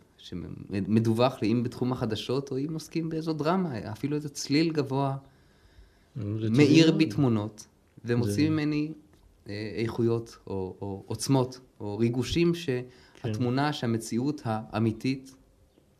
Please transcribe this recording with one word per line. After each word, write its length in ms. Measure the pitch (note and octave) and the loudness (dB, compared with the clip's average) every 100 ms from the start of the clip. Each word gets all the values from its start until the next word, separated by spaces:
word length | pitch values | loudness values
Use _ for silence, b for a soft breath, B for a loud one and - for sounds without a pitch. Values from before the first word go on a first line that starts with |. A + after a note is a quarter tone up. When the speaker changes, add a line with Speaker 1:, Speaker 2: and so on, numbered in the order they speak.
| - _ | -20 _
Speaker 1:
שמדווח 1200 | - F2+ E2+ F#2 - G2+ F#2 A2 A2+ A2+ B2 - | -12 -10 -10 -12 -6 -4 2 2 4 4 2 2
לי, 100 | G#2 | 0
אם 120 | A#2 | 0
בתחום 280 | A#2 - B2 | 0 -4 -4
החדשות, 600 | B2+ A#2 G#2+ - C3 C#3 | -2 -4 -4 -4 -4 -4
או 60 | C3 | -6
אם 160 | D3 | -6
עוסקים 360 | D#3+ - E3 D#3+ | -8 -8 -6 -4
באיזו 240 | D#3+ D#3+ | -4 -4
דרמה, 580 | D#3+ D3 D4 A3 A#2 G2+ | -2 0 2 0 -4 -8
אפילו 240 | G#2+ C#3 D3 | -6 -4 -4
איזה 140 | D3+ | -6
צליל 420 | - - C#3 E3 | -10 0 2 2
גבוה, 440 | D#3 B2+ C3 C#3 C3+ b b b b b b b b b - | 0 -2 0 -2 -4 b b b b b b b b b -8
Speaker 2:
נו, 240 | G#2 A2 | -6 -2
זה 80 | A2 | 2
Speaker 1:
מאיר 360 | A2+ D3 D#3+ D#3+ | 6 8 10 8
Speaker 2:
טבעי 100 | D#3 | 6
Speaker 1:
בי 80 | E3 | 2
Speaker 2:
מאוד. 100 | G#2+ | 4
Speaker 1:
תמונות, 520 | C3+ A2+ G#2+ - - _ _ - A#2 | 4 4 0 -8 -20 _ _ -16 -2
ומוציא 280 | A#2+ A2 G2+ | 0 0 2
Speaker 2:
זה 60 | D3+ | 2
Speaker 1:
ממני, 420 | D#3 D3+ D3+ D3+ D#3 - - - _ - | 2 0 -2 -4 -8 -18 -20 -20 _ -12
אה, 220 | G2+ G#2+ F2 | -8 -8 -4
איכויות, 640 | A2+ A2+ A#2 A#2 A#2 - - | -4 2 2 2 -4 -16 -8
או, 280 | F#2+ F#2 - | -6 -6 -8
או 220 | G2 G2 - | -10 -10 -8
עוצמות, 520 | A2 - C3+ B2 - - _ | -8 2 2 2 -4 -20 _
או 180 | G#2 G#2 | -10 0
ריגושים 560 | A#2 B2+ A#2+ E3 E3+ | 0 0 -2 2 2
Speaker 2:
כן. 60 | E3+ - B2 B2 B B B | 0 -2 -4 -6 B B B
Speaker 1:
שהתמונה, 500 | A#2 A2 B2 B2+ D3 | -6 -2 0 0 0
שהמציאות 680 | D3 A#2+ A2+ A2+ A2+ C3+ D3 A#2 | -2 -2 -2 -2 -2 -2 -4 -4
האמיתית 920 | A2 A2 G#2+ A2+ A2 C3 C3+ - - _ _ _ _ _ _ | -4 -4 0 0 0 -4 -4 -8 -20 _ _ _ _ _ _